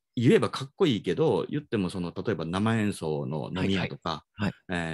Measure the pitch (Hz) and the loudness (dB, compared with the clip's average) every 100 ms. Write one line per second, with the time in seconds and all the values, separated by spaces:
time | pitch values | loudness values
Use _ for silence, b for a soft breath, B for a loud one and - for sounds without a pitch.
0 | _ - 120 190 101 - 135 - 185 104 | _ 2 6 6 4 -2 -10 0 2 2
1 | 90 87 156 92 - 151 - 110 90 95 | 0 0 2 2 0 -6 -2 -2 -2 -2
2 | 87 95 92 87 80 92 107 113 104 95 | -6 -4 -4 -2 -2 0 2 2 0 -2
3 | 80 73 65 76 60 92 92 95 82 - | -2 -2 -2 -4 -4 -2 0 0 -2 -6
4 | 85 76 - - 104 - - 90 82 | -6 -8 -10 -4 -4 -4 -6 -4 -2